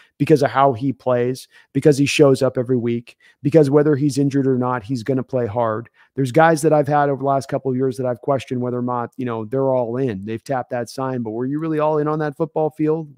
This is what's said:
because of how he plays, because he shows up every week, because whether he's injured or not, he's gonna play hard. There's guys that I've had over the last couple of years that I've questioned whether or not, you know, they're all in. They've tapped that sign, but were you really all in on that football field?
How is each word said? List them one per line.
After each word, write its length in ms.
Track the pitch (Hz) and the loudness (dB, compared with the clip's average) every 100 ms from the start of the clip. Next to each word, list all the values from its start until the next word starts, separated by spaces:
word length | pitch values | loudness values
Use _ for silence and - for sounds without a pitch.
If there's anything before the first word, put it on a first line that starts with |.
| _ - | _ -4
because 240 | 143 147 | 2 4
of 80 | 135 | 4
how 220 | 135 139 | 2 2
he 200 | 110 135 | 2 -4
plays, 560 | 117 127 123 123 131 - _ _ | -4 -2 0 0 -4 -12 _ _
because 260 | 143 156 135 | 2 4 4
he 80 | 139 | 2
shows 360 | - 139 131 | 4 4 4
up 140 | 127 131 | 0 -2
every 200 | 120 123 | -2 -2
week, 420 | 120 120 - _ _ _ | -2 -4 -8 _ _ _
because 280 | 143 160 139 | 2 4 6
whether 260 | 147 147 135 | 4 4 2
he's 220 | 147 127 | 0 0
injured 280 | 139 135 131 | 0 2 0
or 100 | 127 | 0
not, 280 | 123 123 | 0 -4
he's 180 | 104 127 | -4 -6
gonna 200 | 107 131 | -2 -4
play 240 | - 127 117 | -2 -4 -2
hard. 440 | 120 113 110 117 _ _ | -2 -2 -4 -8 _ _
There's 180 | - 131 | -6 0
guys 300 | 151 160 156 | 4 4 4
that 100 | 156 | 4
I've 160 | 151 143 | 2 2
had 220 | 147 143 | 2 0
over 100 | 135 | 0
the 80 | 139 | 0
last 200 | 139 - | -2 -2
couple 220 | 135 135 | -4 -2
of 60 | 127 | -2
years 200 | 135 120 | -2 -2
that 80 | 127 | -4
I've 140 | 123 | -4
questioned 420 | - 135 - 127 | -2 -2 -2 -6
whether 160 | 123 123 | -4 -4
or 40 | |
not, 300 | 123 123 120 - | -4 -4 -6 -6
you 100 | 123 | -6
know, 180 | 113 | -6
they're 240 | 107 135 135 | -4 -2 0
all 280 | 127 113 123 | 0 -2 -2
in. 260 | 131 95 | -4 -4
They've 180 | 104 113 | -8 -10
tapped 280 | - 127 120 | -6 -6 -4
that 180 | 123 113 | -8 -8
sign, 340 | - 131 127 | -6 -6 -4
but 80 | 113 | -6
were 160 | 113 131 | -6 -4
you 120 | 151 | -4
really 220 | 160 151 | -4 -2
all 180 | 151 156 | 0 0
in 100 | 151 | 0
on 120 | 156 | -2
that 160 | 151 139 | -4 -4
football 340 | 160 160 156 | -4 -2 -4
field? 420 | - 151 160 147 | -2 -2 -2 -6